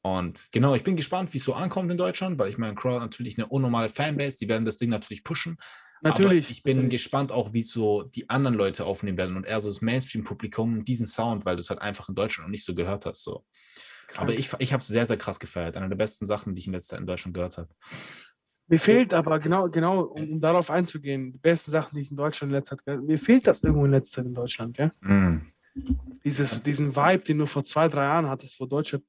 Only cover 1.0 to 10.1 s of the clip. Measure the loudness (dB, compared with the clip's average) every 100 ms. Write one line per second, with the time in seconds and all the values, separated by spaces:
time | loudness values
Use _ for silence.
1 | 0 -2 -2 -4 -4 -2 -4 -2 -2 0
2 | -2 -2 -4 -2 -2 -2 -4 -2 -2 -2
3 | -4 -8 -8 -6 -2 0 2 2 0 -2
4 | -2 0 -4 -4 -2 0 0 0 -2 -2
5 | -4 -14 -8 -6 -6 -10 -14 -20 -20 -2
6 | 0 4 6 6 2 -4 0 2 2 0
7 | -2 -2 0 -2 0 -2 -2 0 2 0
8 | -2 -12 -2 2 2 2 2 0 -4 -4
9 | -4 -2 -2 -4 -4 -2 -2 -2 0 0
10 | -2